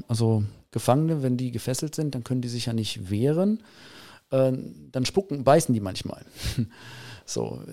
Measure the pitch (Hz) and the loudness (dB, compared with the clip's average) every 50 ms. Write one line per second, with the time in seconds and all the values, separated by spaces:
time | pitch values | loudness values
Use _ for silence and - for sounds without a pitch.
0 | - - 120 110 117 113 113 107 104 104 - - - _ - 113 - - 123 147 | -4 -4 0 2 2 2 2 2 0 -2 -6 -14 -16 _ -6 -2 2 4 4 4
1 | 160 160 165 147 131 127 123 123 127 123 117 113 - 123 131 - 160 151 - - | 4 2 0 0 0 0 0 0 -2 -4 -4 -4 -4 -4 -4 -2 -4 -6 -4 -4
2 | 156 147 - 127 113 - 127 127 123 120 120 120 117 120 117 113 107 98 - 110 | -4 -4 -4 -6 -4 -2 -2 -2 -2 -2 -4 -4 -4 -2 -2 -2 -2 -2 -6 -8
3 | 98 90 104 104 123 143 156 170 190 208 220 220 - - - - - - - - | -4 -2 0 2 2 2 4 4 4 2 2 0 -4 -14 -20 -20 -20 -20 -20 -20
4 | - - - - _ - 135 131 131 131 127 - - - - 151 147 135 - 131 | -20 -20 -20 -18 _ 0 2 4 4 4 2 -2 -6 -10 -14 -16 -14 -6 -2 -2
5 | 127 - - 190 196 - 143 143 120 135 147 165 - - 123 110 101 95 90 - | -2 2 0 0 0 0 -4 2 6 8 8 8 6 4 2 2 2 -2 -4 -4
6 | - - - - - - - - - - - - 113 - - - - - - - | -6 -8 -10 -10 -14 -18 -12 -8 -6 -4 -2 -2 -2 -4 -4 -18 -18 -18 -18 -16
7 | - - - - - - - 58 57 55 - - - - | -16 -16 -18 -16 -12 -6 -4 -4 -4 -4 -6 -10 -12 -14